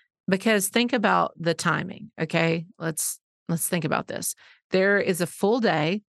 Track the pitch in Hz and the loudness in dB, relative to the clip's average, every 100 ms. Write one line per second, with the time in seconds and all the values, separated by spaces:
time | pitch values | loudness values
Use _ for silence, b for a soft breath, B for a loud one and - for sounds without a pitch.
0 | b _ - 190 226 208 196 233 240 247 | b _ -2 0 2 2 2 0 2 2
1 | 202 180 165 - 165 160 175 156 - - | 2 2 0 -2 -2 0 0 -2 -4 -10
2 | 147 - 160 170 165 165 165 - 165 160 | -14 -8 -2 2 2 0 -6 -8 -8 -4
3 | - - _ _ - 165 - 175 151 - | -6 -8 _ _ -6 -4 -2 -2 0 -2
4 | - - - - b b - 190 196 202 | -2 -8 -8 -8 b b -2 2 4 2
5 | - 170 170 - 202 247 214 160 151 208 | 2 -2 -4 0 0 2 2 2 0 -2
6 | _ | _